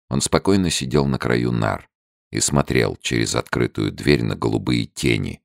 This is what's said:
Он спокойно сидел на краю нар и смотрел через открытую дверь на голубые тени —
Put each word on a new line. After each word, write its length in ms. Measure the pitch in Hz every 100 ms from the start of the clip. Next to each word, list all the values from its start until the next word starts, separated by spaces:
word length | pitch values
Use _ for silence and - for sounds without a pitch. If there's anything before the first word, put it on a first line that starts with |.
| -
Он 100 | 67
спокойно 500 | - 80 - 98 87
сидел 360 | - 65 73 69
на 120 | 64
краю 340 | - 60 60
нар 360 | 60 55 50 - _ _ _ _
и 100 | 53
смотрел 560 | - 71 - 62 52 50
через 380 | - 60 55
открытую 580 | 58 - 62 58 - 52
дверь 320 | - 69 69
на 120 | 55 50
голубые 480 | 58 53 50 60
тени — 560 | 55 - 64 55 50 -